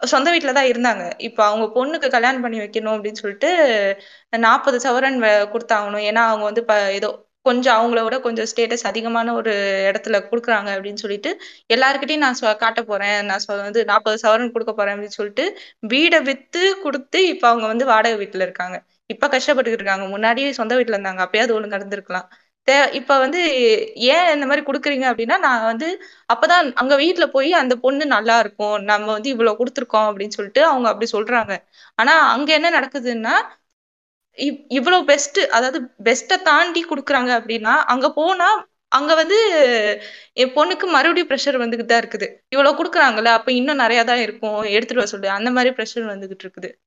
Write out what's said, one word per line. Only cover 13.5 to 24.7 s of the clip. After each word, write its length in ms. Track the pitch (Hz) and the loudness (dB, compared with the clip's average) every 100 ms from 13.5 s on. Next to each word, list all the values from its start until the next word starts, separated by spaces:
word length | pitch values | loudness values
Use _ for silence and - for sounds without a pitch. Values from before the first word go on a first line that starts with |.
| 202 | -6
வந்து 240 | 202 214 | -2 -2
நாற்பது 320 | 208 202 220 214 | 0 0 0 0
சவரன் 340 | 220 220 240 | 2 2 0
கொடுக்க 200 | 233 226 | -4 -4
போறேன் 220 | 220 202 | -4 -4
அப்படின்னு 220 | 202 208 - | -4 -10 -10
சொல்லிட்டு 280 | 208 208 339 - - _ 220 | -6 -4 -4 -6 -16 _ -4
வீடை 320 | 254 339 330 | 0 2 2
வித்து 400 | 269 269 _ 339 370 381 | 0 -6 _ -2 -2 0
கொடுத்து 400 | 349 277 254 370 370 | -4 -6 -4 0 0
இப்ப 160 | - 240 | 2 2
அவங்க 180 | 233 220 | 2 0
வந்து 180 | 226 | -2
வாடகை 320 | 269 220 226 220 | 2 2 2 -2
வீட்டுல 240 | 196 190 | -6 -6
இருக்காங்க. 340 | 185 180 180 180 - _ - | -6 -6 -10 -10 -16 _ -16
இப்ப 180 | 214 294 | -4 0
கஷ்டப்பட்டுக்கிட்டு 540 | 254 254 262 233 226 | 0 0 0 0 -4
இருக்காங்க. 260 | 196 190 190 | -4 -4 -4
முன்னாடியே 420 | 202 220 233 277 | -2 0 0 -2
சொந்த 240 | 262 220 254 | -4 -2 0
வீட்டுல 200 | 233 208 | 0 -2
இருந்தாங்க, 260 | 196 185 | -6 -4
அப்பயாவது 320 | 185 214 240 | -2 0 0
ஒழுங்கா 240 | 220 208 196 | -2 -4 -8
இருந்திருக்கலாம். 480 | 196 202 - 185 180 _ _ _ - | -8 -10 -8 -10 -10 _ _ _ 2
தே-, 220 | 269 269 | 4 4
இப்ப 240 | - 247 277 | 0 2 2
வந்து 220 | 262 349 339 262 240 220 - - 240 | 4 0 0 2 2 2 0 -2 2
ஏன் 220 | 320 349 | 4 4
இந்த 140 | 294 269 | 2 0
மாதிரி 180 | 294 | -2
கொடுக்குறீங்க 420 | 285 | -2